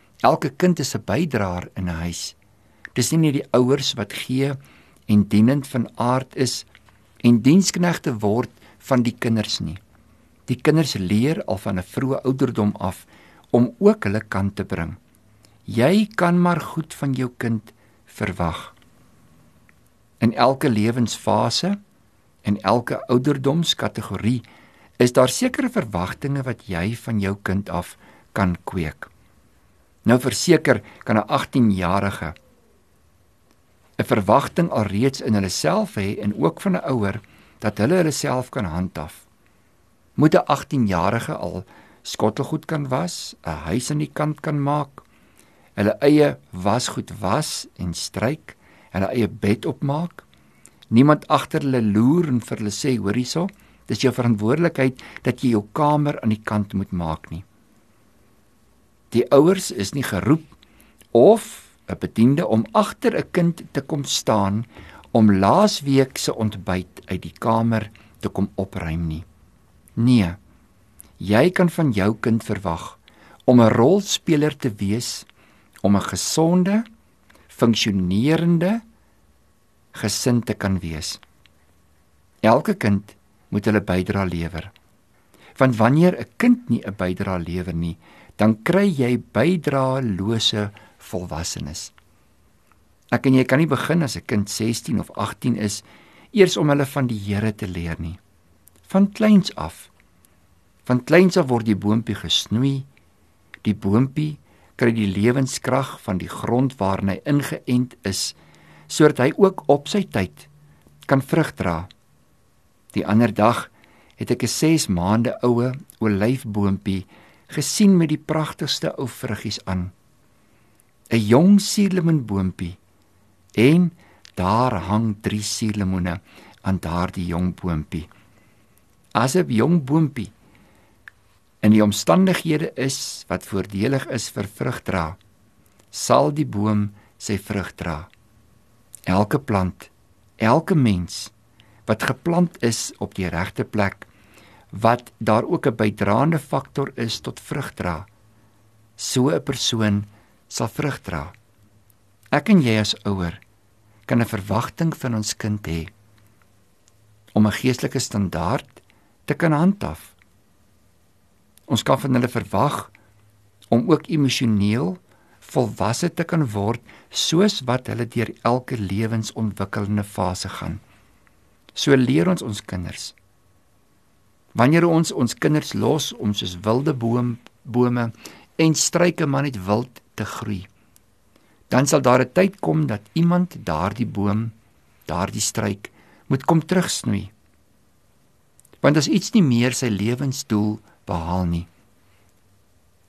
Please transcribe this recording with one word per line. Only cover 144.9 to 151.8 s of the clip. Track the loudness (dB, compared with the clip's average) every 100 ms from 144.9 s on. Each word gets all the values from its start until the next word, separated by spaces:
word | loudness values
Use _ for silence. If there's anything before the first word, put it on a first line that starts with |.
| 2 -2 -6
daar | 0 2
ook | 2 0 0
'n | 0
bydraende | 0 0 0 2 2 0
faktor | -2 -6 -6 -6 -6
is | -6 -8 -8
tot | -10 -12
vrug | -10 -10 -10
dra, | -8 -6 -6 -10 _ _ _ _ _ _ _ _
so | -14 -4 0 2
'n | 0
persoon | -2 -4 -2 0 0 0 -4 -14 _ _ -12
sal | -6 -6
vrug | -4 -6 -6
dra. | -8 -8 -10 -16 _ _ _ _